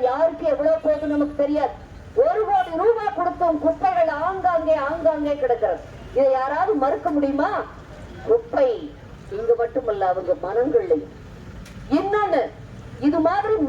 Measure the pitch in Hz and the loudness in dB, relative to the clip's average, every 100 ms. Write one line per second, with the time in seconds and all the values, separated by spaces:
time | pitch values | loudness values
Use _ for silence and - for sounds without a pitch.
0 | 247 269 330 320 320 262 302 320 311 302 | 2 4 2 2 0 2 4 4 2 0
1 | 302 294 294 - 285 294 269 - - - | 0 0 0 0 0 2 0 -4 -14 -18
2 | - - 571 403 427 392 339 320 403 453 | -4 2 4 4 2 2 0 2 2 2
3 | 427 392 349 311 349 311 294 330 381 349 | 0 -2 -2 0 0 2 0 0 0 2
4 | 330 294 330 381 359 339 320 311 277 302 | 2 2 -2 0 0 2 2 2 0 0
5 | 320 302 294 285 254 233 208 170 - - | 2 2 0 0 0 2 2 -2 -6 -16
6 | - 247 269 262 262 302 370 415 285 - | -6 2 4 4 0 0 0 2 2 0
7 | 349 294 277 277 339 403 - - - - | 0 0 0 0 0 -2 -6 -12 -18 -18
8 | - - 762 466 - - 523 415 294 - | -16 -12 0 0 2 0 2 0 -8 -16
9 | - - - 403 466 - - - 453 196 | -18 -18 -12 -6 0 0 0 -2 -4 -2
10 | 190 180 180 180 180 214 262 453 196 294 | 0 0 -2 -2 -2 -2 0 0 2 -2
11 | - - - - - - - - - 294 | -2 -14 -18 -18 -16 -16 -16 -16 -2 -2
12 | 381 415 403 320 - - - - - - | 0 0 2 0 -2 -6 -18 -16 -16 -2
13 | 269 330 320 381 415 440 | 0 2 2 2 2 0